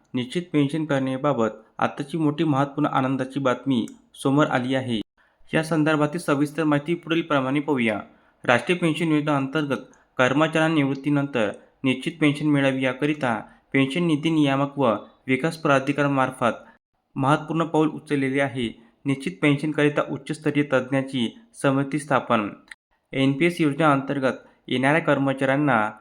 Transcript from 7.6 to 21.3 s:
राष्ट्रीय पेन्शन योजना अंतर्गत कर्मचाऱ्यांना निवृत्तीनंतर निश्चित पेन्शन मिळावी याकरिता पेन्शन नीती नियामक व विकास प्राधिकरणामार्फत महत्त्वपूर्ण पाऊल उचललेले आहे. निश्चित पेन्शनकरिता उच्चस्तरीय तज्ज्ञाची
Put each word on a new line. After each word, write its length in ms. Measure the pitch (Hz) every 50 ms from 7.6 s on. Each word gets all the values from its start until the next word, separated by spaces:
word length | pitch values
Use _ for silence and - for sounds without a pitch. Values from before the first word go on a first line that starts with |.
| 143 151 147 127 120 110 107 98 - - - _ _ _ _ _ -
राष्ट्रीय 340 | - 123 117 - - 180 175
पेन्शन 340 | 175 165 151 160 175 160
योजना 260 | 156 151 147 151 147 139
अंतर्गत 500 | 135 135 139 156 151 139 127 110 - - - _ _ _ _ -
कर्मचाऱ्यांना 580 | 127 127 127 147 160 156 160 - 165 160 165
निवृत्तीनंतर 760 | 151 139 135 139 135 - 147 147 143 139 139 - 120 107 98 101 - - _ _ _ -
निश्चित 280 | 131 127 131 - 170 170 -
पेन्शन 240 | 160 147 143 147 147
मिळावी 380 | 151 143 139 139 135 131 131 131
याकरिता 580 | 127 123 131 147 151 156 147 139 123 113 104 - - - _ _ _ -
पेन्शन 300 | 139 135 135 135 175 175
नीती 260 | 170 151 143 151 170
नियामक 500 | 160 156 147 139 135 139 143 139 - 143
व 160 | 135 117 104 101 - - - _ _ 127
विकास 300 | 131 131 170 165 160 -
प्राधिकरणामार्फत 960 | - 151 139 135 131 135 139 147 143 143 139 135 131 127 127 - 127 113 107 - - - - _ _ _ _ _ _ _ _
महत्त्वपूर्ण 480 | 139 131 135 151 156 156 - 156 165 165
पाऊल 260 | 156 156 156 160 151
उचललेले 520 | 151 147 - - 147 139 135 131 131 139
आहे. 400 | 139 135 113 131 117 110 - - - _ _ _ _
निश्चित 260 | 139 135 135 - 180 180 -
पेन्शनकरिता 600 | 151 147 143 143 - 151 147 151 147 147 147 160 - -
उच्चस्तरीय 540 | 131 139 - - 151 - - 151 - 143 147
तज्ज्ञाची 760 | 147 135 127 120 123 139 135 131 135 - 131 113 107